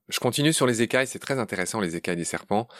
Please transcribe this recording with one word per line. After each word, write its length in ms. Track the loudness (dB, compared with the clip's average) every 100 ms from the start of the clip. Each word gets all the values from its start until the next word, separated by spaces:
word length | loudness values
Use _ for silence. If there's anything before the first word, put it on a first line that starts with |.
| -8
Je 120 | -2
continue 340 | 0 2 2
sur 120 | 4 4
les 140 | 4
écailles. 260 | 2 2 0
C'est 120 | -4
très 200 | -4 -2
intéressant, 420 | -2 -2 -2 -2
les 140 | -2
écailles 220 | -2 -2 -2
des 80 |
serpents. 420 | -2 -6 0 0 0 -8